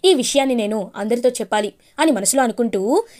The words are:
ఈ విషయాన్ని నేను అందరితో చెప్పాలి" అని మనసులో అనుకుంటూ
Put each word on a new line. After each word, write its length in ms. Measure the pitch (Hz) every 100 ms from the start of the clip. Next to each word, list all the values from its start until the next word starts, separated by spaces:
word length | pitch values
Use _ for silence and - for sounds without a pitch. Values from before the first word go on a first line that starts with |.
ఈ 100 | 370
విషయాన్ని 400 | 294 - 277 269
నేను 360 | 240 208 214 196 -
అందరితో 320 | 214 240 247
చెప్పాలి" 440 | 247 208 214 208 _ _ -
అని 120 | 320
మనసులో 320 | 220 196 269
అనుకుంటూ 640 | 247 - 233 196 196 349 466 -